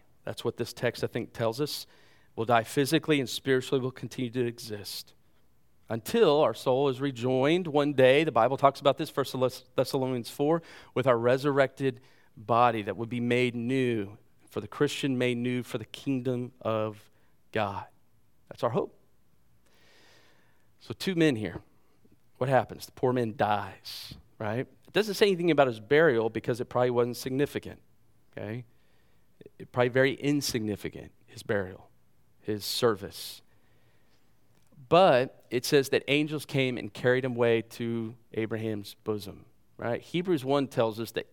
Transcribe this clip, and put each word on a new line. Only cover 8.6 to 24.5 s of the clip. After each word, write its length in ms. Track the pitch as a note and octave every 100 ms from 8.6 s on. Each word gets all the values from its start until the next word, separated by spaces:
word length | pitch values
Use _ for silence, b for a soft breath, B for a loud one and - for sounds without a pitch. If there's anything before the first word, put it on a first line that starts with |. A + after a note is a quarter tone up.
| C#3 -
about 180 | C#3 C3
this, 120 | D#3
First 240 | - C3
Thess-, 320 | C3 B2+ - - -
Thessalonians 540 | B2+ C#3 C3 B2+ A2+
four, 320 | - D3 E3 - B B -
with 120 | C3
our 100 | A#2+
resurrected 800 | A#2+ C3+ C#3+ C#3 C3 - C3+ A#2+ b b b -
body 460 | G#2+ A#2 B2 A2+
that 120 | G2+ F#2+
would 140 | A#2
be 100 | A#2+
made 340 | A#2+ B2 B2
new, 640 | A#2+ A#2 C3+ B2+ A2+ G2 G#2 _ _ _
for 120 | -
the 60 | F#2+
Christian 500 | - C#3+ - C#3+ B2
made 200 | B2 B2
new 240 | B2 B2
for 160 | A#2 B2+
the 80 | B2
kingdom 680 | - - C3 B2 B2 B2 -
of 380 | G#2+ A2 G#2+ G#2+ - _ _ _ _
God. 340 | A2 G2+ G2 - _ _ _ _ _ -
That's 160 | -
our 60 | A#2+
hope. 260 | B2 - - _ _ _ _ _ _ _ b b b b b b b b b b b
So 140 | - A2+
two 180 | - F3
men 200 | D#3+ A2+
here. 260 | G2 - - _ _ _ _ _ _ -
What 120 | B2+
happens? 360 | B2+ G#2 - -
The 80 |
poor 180 | - B2+
man 220 | B2+ A#2 G#2
dies, 800 | G#2 G#2 G2 F#2+ - - - - - -
right? 200 | G#2+